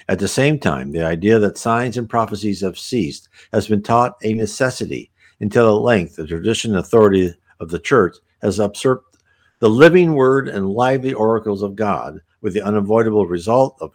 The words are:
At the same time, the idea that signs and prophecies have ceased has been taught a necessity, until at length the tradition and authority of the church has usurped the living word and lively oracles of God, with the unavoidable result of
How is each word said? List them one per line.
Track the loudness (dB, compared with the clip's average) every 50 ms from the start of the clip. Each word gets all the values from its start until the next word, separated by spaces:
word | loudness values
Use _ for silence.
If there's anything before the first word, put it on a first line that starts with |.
| _ -4
At | -4 -2
the | -2
same | -2 0 0 0 2 0 0
time, | -2 -2 -2 -4 -6 -6
the | -6 -4 -2
idea | -2 -2 0 2 2 4 4
that | 2 0 -2 -4
signs | -4 -2 -2 -2 -2 -4 -6 -8
and | -6 -4
prophecies | -2 -2 -2 -2 -4 -6 -6 -6 -6 -4
have | -6 -8 -8 -8
ceased | -10 -6 -4 -4 -4 -4 -6 -12 _ _ _ _ -10 _
has | -4 -4 -2 -2
been | -2 -2
taught | 0 0 2 2 2 0 -4 _
a | -6 -4
necessity, | -4 -4 -4 -6 -4 -4 -4 -4 -4 -6 -8 -8 -10 -10 -12 _ _ _ _ _ _ -8
until | -6 -2 2 2 4 4 4
at | 2
length | 2 2 0 0 -2 -4 _
the | -12 -10
tradition | -10 -8 -4 -2 -2 -2 -2 -2 -4
and | -4 -4
authority | -2 2 4 6 6 6 6 4 2 0 -4 _ _ _ _ -18
of | -14 -10
the | -10 -8
church | -4 0 2 2 2 2 -2 _ _ _ _ _
has | -6 -4 -2
usurped | -2 -4 -4 -4 -4 -2 -2 -2 -2 _ _ _ _ _ _ _ _ _ _ _ 0
the | 0 2
living | 6 8 6 8 8 6 4 4 2
word | 2 2 4 2 2 0 -4
and | -6 -6 -4 -4
lively | -2 0 0 0 0 0 -2 -4
oracles | -2 0 0 0 0 0 -2 -4 -4 -4
of | -4 -6 -6
God, | -4 -4 -2 -2 -4 -6 -10 -14 -18 _ _ _ _
with | -8 -6 -4
the | -4 -2
unavoidable | -2 -2 -2 0 2 2 2 2 2 2 2 2
result | 0 -2 -4 -2 2 2 4 2 2 0 -8
of | -16 -16